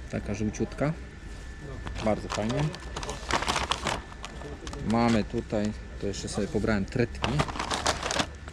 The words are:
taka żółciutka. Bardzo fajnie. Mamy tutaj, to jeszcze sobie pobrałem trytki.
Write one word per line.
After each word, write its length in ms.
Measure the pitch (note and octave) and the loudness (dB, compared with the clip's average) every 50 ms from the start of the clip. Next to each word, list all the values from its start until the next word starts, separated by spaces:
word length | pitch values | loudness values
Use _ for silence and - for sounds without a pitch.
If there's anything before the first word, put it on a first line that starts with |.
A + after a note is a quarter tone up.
| - - | -8 -4
taka 220 | - G#2+ - - G#2 | -4 -4 -2 -2 -2
żółciutka. 600 | G#2 A2 G#2+ - - A2+ - - - C3 D3 D#3+ - - - - - - - - - - - - - - - - - - - - - - | 0 0 0 0 0 -2 -2 0 0 0 0 0 -2 -6 -12 -12 -12 -12 -10 -10 -10 -10 -10 -10 -10 -10 -8 -8 -6 -6 -6 -4 0 2
Bardzo 220 | A2 G#2 G2 G2 F#2 | 2 2 2 0 -4
fajnie. 300 | - - G#2 A2+ B2+ C#3 D3+ D#3 - - - - - - - - - - - - - - - - - - - - - - - - - - - - - - - - - - - - - - - - - - - G2+ | -2 0 0 0 2 2 2 0 0 -4 -8 -8 -8 -6 -6 -6 -6 -6 0 2 2 2 2 2 2 2 2 0 0 0 0 0 0 -2 -4 -8 -12 -10 -10 -10 -8 -8 -8 -8 -8 -8 -8 -8 -6 -2 2 4
Mamy 320 | A2 A#2 A#2 A#2 A#2 G#2+ G2+ | 6 6 8 8 6 6 4
tutaj, 480 | - - A#2 - - - G#2+ G#2 G#2+ G#2+ - - - - - | 2 0 -2 -2 0 2 2 2 2 0 -2 -8 -8 -6 -4
to 60 | - | -2
jeszcze 200 | G2+ F#2+ - - | -2 -2 -2 -4
sobie 200 | G#2 - - G2+ | -2 0 0 0
pobrałem 380 | F#2 - G#2+ G2+ A2+ A2 G2+ F#2+ | 2 2 2 4 4 4 4 2
trytki. 460 | - - - A#2 - - - - A2+ C3 D3+ - - - - - - - - - - - - - - - - - - - - - - | 2 4 2 2 2 2 0 0 2 4 4 2 2 0 -4 -2 -2 0 0 2 2 0 0 0 -2 0 0 0 -2 -4 -10 -10 -10